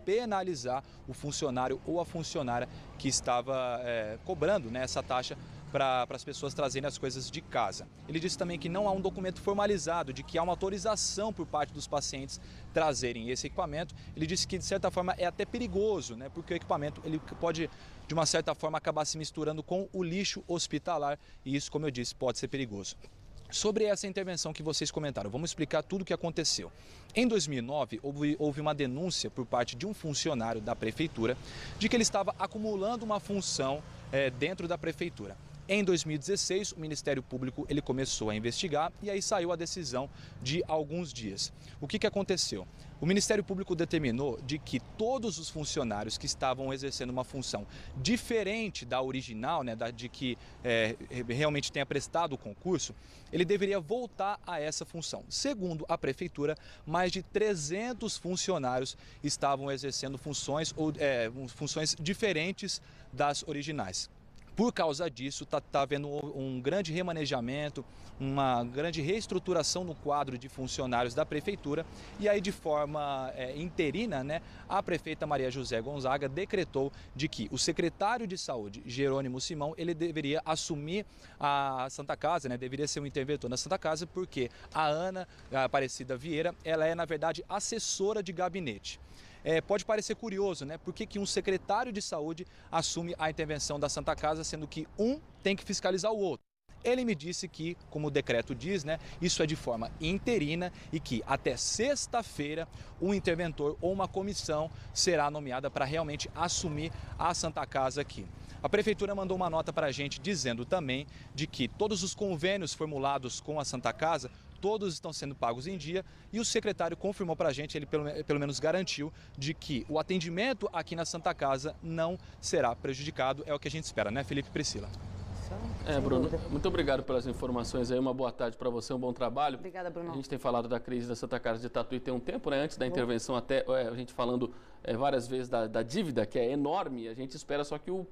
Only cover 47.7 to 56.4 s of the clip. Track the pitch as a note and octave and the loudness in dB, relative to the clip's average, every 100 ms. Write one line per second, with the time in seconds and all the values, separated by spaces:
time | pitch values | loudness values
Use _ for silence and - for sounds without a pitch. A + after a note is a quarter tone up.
47.7 | - - - C3 A#3 - A3+ F#3+ A3 A3 | -12 -10 -2 2 2 4 2 2 0 -2
48.7 | - A#2 B2+ C3 C3 A#2 A2 B2+ E3 B2+ | -4 -2 0 0 -2 -4 -4 0 0 0
49.7 | A2+ A#2 A#2 A#2+ - C3 A#2 - - B2 | -2 -4 -4 -10 -4 -2 -2 -8 -6 2
50.7 | A2+ A2 A#2 - B2+ A#2+ B2 D3+ D3 - | 6 4 2 -6 -4 -2 2 2 2 0
51.7 | D3 C#3 C3+ - E3 E3+ C3+ - - F3 | -2 0 0 0 0 2 0 -8 -6 0
52.7 | E3+ - A2+ - - - D#3+ F3 G3+ G3 | 0 0 -8 -18 -20 -4 0 4 4 4
53.7 | G3 D3+ A#3 A#3+ - G3 G#3 - E3+ D3+ | 0 0 -2 -2 -4 -2 -2 -4 -2 -2
54.7 | D3+ D#3+ E3 - G2 - - C4+ B3+ F#3 | -4 -6 -8 -6 -8 -6 -2 0 0 -2
55.7 | D#3+ D3+ E3 C#3+ C3+ F3+ - | -2 -2 0 0 0 -4 0